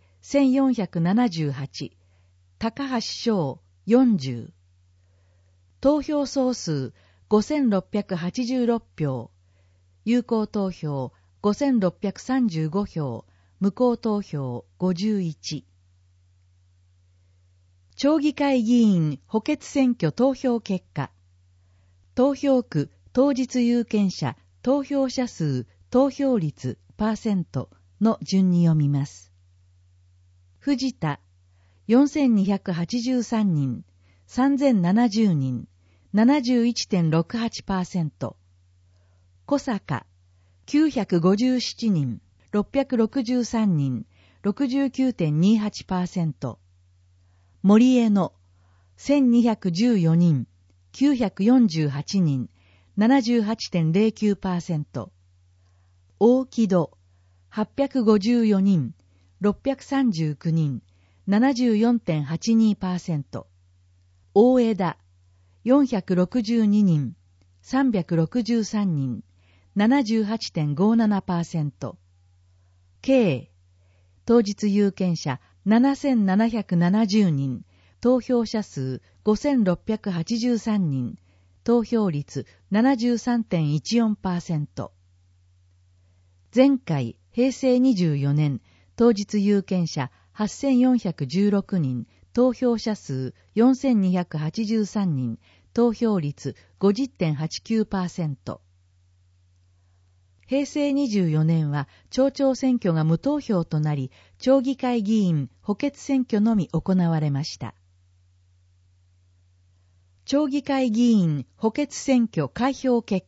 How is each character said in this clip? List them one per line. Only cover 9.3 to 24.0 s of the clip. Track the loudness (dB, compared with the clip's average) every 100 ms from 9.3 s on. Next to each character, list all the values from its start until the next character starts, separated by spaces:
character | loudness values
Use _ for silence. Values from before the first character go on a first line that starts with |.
| _ _ _ _ _ _ _
有 | -2 -2
効 | 0 -4 -2
投 | -4 -4
票、 | -6 -6 -6 -6 _ _ _
五 | -2
千 | 0 2 2
六 | 0
百 | -2 -8 -8
三 | -4 -2 0
十 | -2 -4
五 | -4 -4
票。 | -6 -6 -8 -14 _ _ -4
無 | -4
効 | 0 0 0
投 | -2 -4
票、 | -4 -8 -6 -8 -12 -4
五 | -4
十 | -2 -2 -2
一。 | -4 -8 -10 -12 -14 _ _ _ _ _ _ _ _ _ _ _ _ _ _ _ _ _ _ _ _ _ _
町 | -2 0 2
議 | 0
会 | 0 0 0
議 | 2 4
員 | 4 4 0 -4 _
補 | -6
欠 | -2 -6
選 | -4 0 0
挙 | 0 -2
投 | 0 0
票 | 0 -2 -4
結 | -4 -6 _
果。 | -10 -10 _ _ _ _ _ _ _ _ _ _
投 | 0 0
票 | 2 0 0
区、 | 0 -4 -4 _ _
当 | 0 2
日 | 0 -2 0 0
有 | 0
権 | 0 0